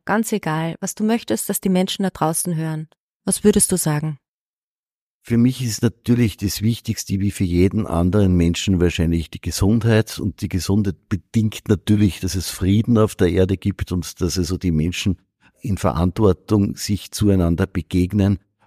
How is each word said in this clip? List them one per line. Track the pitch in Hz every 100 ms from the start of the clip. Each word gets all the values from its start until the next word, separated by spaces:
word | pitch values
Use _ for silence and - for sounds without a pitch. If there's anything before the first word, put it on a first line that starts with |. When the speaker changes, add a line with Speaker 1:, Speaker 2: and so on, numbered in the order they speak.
| -
Speaker 1:
Ganz | 208 220
egal, | 208 160 156 165 165
was | 190
du | -
möchtest, | 214 233 - 220 -
dass | 202
die | 196
Menschen | 185 190 -
da | 190
draußen | - 156 165 - 160
hören. | 160 156 156 _ _ _ -
Was | -
würdest | 208 208 -
du | 185
sagen? | 160 151 156 147 _ _ _ _ _ _ _ _ _ _ -
Speaker 2:
Für | 117
mich | 123 131
ist | 123 104
natürlich | 117 - - 120 113 -
das | 101 -
Wichtigste, | 104 117 - 104 - 101
wie | 101
für | -
jeden | 92 87 92 107 85
anderen | 85 90 104 95 90
Menschen | 85 85 - 92
wahrscheinlich, | 87 - 82 82 80
die | -
Gesundheit. | 85 - 95 117 113 110 110 -
Und | 107 -
die | 101
Gesundheit | 95 - 101 98 82 -
bedingt | 95 - 113 110 - -
natürlich, | 101 - 104 104 -
dass | 92 98
es | -
Frieden | - 92 104 113 113
auf | 107 -
der | 90
Erde | 90 92 95
gibt | 101 - -
und | 90 80 -
dass | 90 92
also | 82 90
die | 90
Menschen | 78 82 - 101 - _ _ _ _
in | - 92
Verantwortung | 92 76 87 95 107 87 - 104 98 -
sich | - 101 -
zueinander | - 104 95 85 85 95
begegnen | 90 - 92 90 104 98 95 _ _